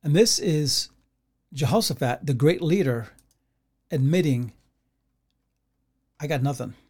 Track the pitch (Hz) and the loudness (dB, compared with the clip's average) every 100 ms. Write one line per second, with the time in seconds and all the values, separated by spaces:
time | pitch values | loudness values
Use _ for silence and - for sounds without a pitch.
0 | 151 156 226 - - 151 147 123 - _ | 2 4 4 2 0 0 0 -2 -4 _
1 | _ _ _ _ _ 135 143 185 - 131 | _ _ _ _ _ -4 0 0 0 -2
2 | 127 127 143 131 143 180 170 170 147 120 | -2 -2 -2 2 2 2 0 0 0 -2
3 | 107 - _ _ _ _ _ _ _ 147 | -6 -18 _ _ _ _ _ _ _ 0
4 | 135 175 156 123 120 - _ _ _ _ | 2 2 2 0 -4 -12 _ _ _ _
5 | _ _ _ _ _ _ _ _ _ _ | _ _ _ _ _ _ _ _ _ _
6 | _ _ 147 151 135 135 127 120 _ | _ _ -6 -2 -2 -4 -8 -12 _